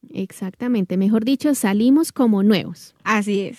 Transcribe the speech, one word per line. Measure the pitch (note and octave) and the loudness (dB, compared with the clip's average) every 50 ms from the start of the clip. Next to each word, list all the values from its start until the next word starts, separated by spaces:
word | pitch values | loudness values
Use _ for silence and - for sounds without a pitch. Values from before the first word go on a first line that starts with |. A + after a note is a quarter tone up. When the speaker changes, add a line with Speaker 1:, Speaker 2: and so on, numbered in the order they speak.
| - - D#3 | -20 -14 -10
Speaker 1:
Exactamente, | F#3+ F#3+ F#3+ - - - F#3 - _ B3 B3 B3 A3 F#3+ - F#3 F#3 | -10 -10 -10 -10 -12 -12 -12 -10 _ -4 -2 -2 -2 -2 -2 -2 0
mejor | G3 G3 G#3+ A3 A3 | 0 2 2 0 0
dicho, | A3+ C#4 C4 - D4+ C#4+ | 0 -2 -2 0 -2 -2
salimos | - - G3+ G3 G#3 A3+ B3 C4+ D4+ E4 - | 0 0 0 0 2 4 4 4 4 2 0
como | - - C4 A#3 G#3+ G3 G3 | -2 0 0 2 2 2 4
nuevos. | G#3 A3 F3 - - F3 - - - _ _ _ | 4 2 2 0 -4 -12 -16 -18 -20 _ _ _
Speaker 2:
Así | - G#3+ G#3+ G#3 G#3 G#3 G3+ | -2 -2 0 0 -2 -2 -4
es. | G3 - B3 | -4 -6 -10